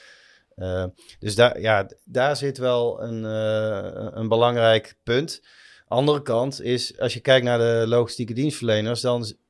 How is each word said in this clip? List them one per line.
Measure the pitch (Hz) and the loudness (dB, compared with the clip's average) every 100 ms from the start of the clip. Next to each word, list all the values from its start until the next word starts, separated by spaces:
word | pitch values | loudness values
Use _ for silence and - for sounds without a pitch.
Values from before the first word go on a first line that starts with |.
| - - _ _ _ - | -20 -20 _ _ _ -10
eh, | 92 92 92 - - - | -6 -4 -6 -10 -20 -10
dus | 107 104 | -4 4
daar, | 117 - | 4 4
ja, | 110 104 98 | 2 2 0
d-, | - | -10
daar | - 123 139 123 | -4 0 0 0
zit | 139 131 | -4 -2
wel | 127 120 120 - | 0 0 0 -4
een, | 117 113 110 | -8 -6 -6
eh, | 110 110 110 110 98 95 95 107 | -2 -2 0 -2 -4 -8 -10 -10
een | 110 110 | -6 0
belangrijk | 117 120 120 113 110 - - | 2 4 4 4 4 0 -12
punt. | - 123 160 - _ - - - - | -2 0 -2 -10 _ -20 -20 -20 -4
Andere | 123 147 147 | 0 2 0
kant | 139 117 135 135 | 0 -2 -2 -4
is, | 120 123 - - | -4 -4 -4 -4
als | 117 | -4
je | 120 | -2
kijkt | - 131 123 | 4 4 4
naar | 120 | 2
de | 117 117 113 | 2 2 2
logistieke | 120 113 - 117 | 2 0 -4 -8
dienstverleners, | 117 151 - 117 107 110 117 | -4 -4 -2 0 0 0 -2
dan | 123 120 107 | -2 -2 -4
z-, | - | -12